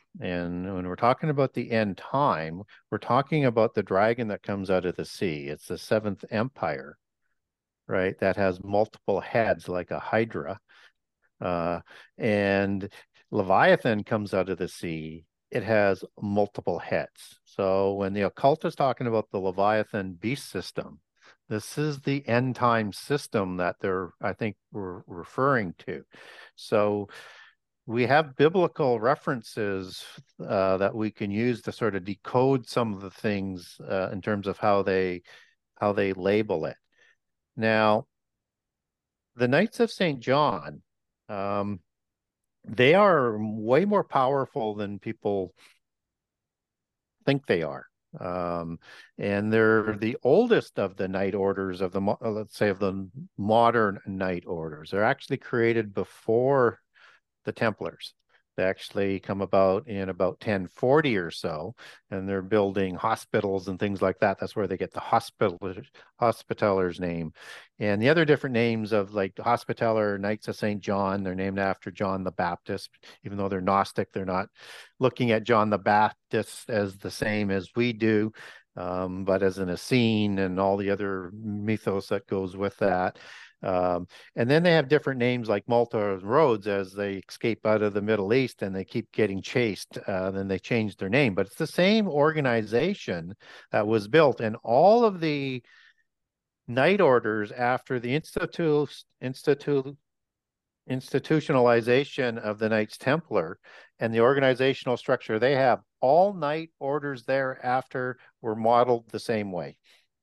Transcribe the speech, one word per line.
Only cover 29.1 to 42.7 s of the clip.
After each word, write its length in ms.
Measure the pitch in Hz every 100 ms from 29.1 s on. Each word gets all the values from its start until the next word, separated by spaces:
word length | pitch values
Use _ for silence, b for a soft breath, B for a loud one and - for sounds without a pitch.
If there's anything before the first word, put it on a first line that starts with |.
| 147 - 131 - - 101 95 92 87 - - - _
uh, 380 | - 104 95 95
that 160 | 98
we 160 | 110 107
can 200 | - 104
use 300 | 101 123 110
to 100 | -
sort 220 | - 113
of 100 | 98
decode 640 | 90 101 - 127 135 135 110
some 280 | 127 113
of 60 | 98
the 80 | 98
things, 680 | - 110 101 95 90 85 - -
uh, 220 | 98 92
in 100 | 95
terms 240 | 107 101 98
of 100 | 92
how 260 | 110 101
they, 400 | 95 95 92 90 _ B B B _ -
how 140 | 104
they 220 | 104 98
label 500 | 95 92 104 107 90
it. 120 | 143 - _ b b b _ _ _
Now, 520 | - 110 110 107 107 - _ _ _ _ _ _ _ _ _ _ _ _ 120
the 120 | 120
Knights 320 | 143 220 -
of 100 | 233
Saint 300 | - 180 135
John, 600 | 117 139 147 95 76 73 _ _ _ _ -
um, 520 | 104 101 101 101 98 _ _ _ _ _ _ _ _
they 300 | -